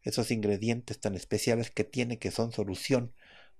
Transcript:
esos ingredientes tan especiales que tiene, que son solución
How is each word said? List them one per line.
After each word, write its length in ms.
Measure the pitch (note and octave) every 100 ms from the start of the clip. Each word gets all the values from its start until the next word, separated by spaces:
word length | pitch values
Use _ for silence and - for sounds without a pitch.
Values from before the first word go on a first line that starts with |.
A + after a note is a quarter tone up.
esos 300 | - A#2 A2
ingredientes 680 | A#2 G#2 G2+ A2 A#2 - A2
tan 160 | G#2+ G2
especiales 560 | - G#2+ - A#2 A2+
que 120 | -
tiene, 360 | G#2 B2+ A#2+ A#2
que 120 | A#2+
son 200 | A2 A#2
solución 640 | A#2 G2 F#2 - C3 A#2+ - - - -